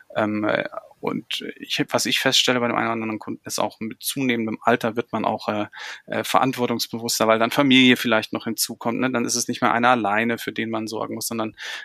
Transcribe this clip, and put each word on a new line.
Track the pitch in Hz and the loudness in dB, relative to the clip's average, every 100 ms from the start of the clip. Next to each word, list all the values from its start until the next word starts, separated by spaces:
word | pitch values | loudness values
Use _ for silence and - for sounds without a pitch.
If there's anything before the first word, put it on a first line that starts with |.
| - - | -8 -2
Ähm, | 107 107 | -2 0
äh, | 107 - - - - _ | 0 -2 -2 -8 -16 _
und | - - - - - - | -6 -6 -6 -8 -10 -12
ich, | - - 147 | -6 -4 0
was | 120 - | 0 0
ich | 123 | 0
feststelle | 135 - - 123 | 2 2 4 2
bei | 120 | 0
dem | 110 | 0
einen | 113 | 0
oder | |
anderen | 113 110 107 | -2 -4 -6
Kunden, | - 110 - | -8 -10 -6
ist | - | -2
auch | 104 - | -2 -4
mit | 110 - | -10 -8
zunehmendem | - 139 131 117 110 110 | -6 -2 0 0 -2 -2
Alter | - 123 117 117 | 2 2 2 -2
wird | - | -4
man | 113 | -2
auch, | 104 110 - | -2 -2 -2
äh, | 107 104 - - - - | -4 -4 -8 -14 -14 -8
äh, | 110 | -6
verantwortungsbewusster, | 107 - 135 123 120 117 - 117 117 - 110 | 0 2 2 0 -2 -2 -4 -6 -4 2 4
weil | 110 | 4
dann | 113 | 4
Familie | - 143 127 127 123 | 2 6 8 8 6
vielleicht | 123 110 107 | 4 0 0
noch | - - | -6 -6
hinzukommt, | 110 - 113 120 - | -4 -4 -4 -4 -2
ne? | 127 | 0
Dann | 120 | 0
ist | 117 117 | -2 -2
es | 120 | -4
nicht | 123 | 0
mehr | 117 | 0
einer | 113 120 | 4 4
alleine, | 123 101 104 117 113 | 4 2 0 0 -2
für | - | -6
den | 107 113 | -6 -4
man | 110 110 | -4 -6
sorgen | 113 113 | -6 -6
muss, | 113 - | -6 -6
sondern, | 117 110 - - - | -4 -6 -8 -12 -12